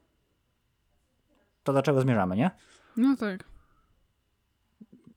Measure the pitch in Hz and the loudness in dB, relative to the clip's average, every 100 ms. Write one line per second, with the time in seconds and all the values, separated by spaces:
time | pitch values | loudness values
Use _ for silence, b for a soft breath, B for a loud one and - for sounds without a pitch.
0 | _ _ _ _ _ _ _ _ _ _ | _ _ _ _ _ _ _ _ _ _
1 | _ _ _ _ _ _ - 139 143 135 | _ _ _ _ _ _ -2 0 2 2
2 | 131 113 90 95 175 - b b b 226 | 2 2 0 0 -2 -2 b b b -2
3 | 262 262 214 190 - - _ _ _ _ | 0 0 -4 -8 -14 -20 _ _ _ _
4 | _ _ _ _ _ _ _ _ 214 - | _ _ _ _ _ _ _ _ -20 -20
5 | - | -20